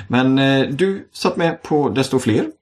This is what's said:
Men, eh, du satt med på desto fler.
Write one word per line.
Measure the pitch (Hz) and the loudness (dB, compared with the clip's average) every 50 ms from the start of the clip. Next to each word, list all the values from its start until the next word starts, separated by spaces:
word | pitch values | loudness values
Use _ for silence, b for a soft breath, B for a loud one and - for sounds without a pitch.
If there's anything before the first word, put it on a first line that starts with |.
| 104 - | -8 -4
Men, | 120 123 131 131 135 135 | 0 0 2 2 2 2
eh, | 135 135 135 135 131 - | 2 2 2 2 0 0
du | 139 139 180 196 196 196 - _ | -2 -2 -2 -2 -2 -4 -10 _
satt | - - - 208 - | -8 -4 -4 -2 0
med | - 170 165 165 - | 0 0 -2 -2 -4
på | - - 156 147 139 - | -4 -2 0 0 0 0
desto | 101 135 131 - 135 127 | 0 0 0 0 0 0
fler. | - 113 107 117 202 320 - _ | 2 2 2 2 0 -4 -8 _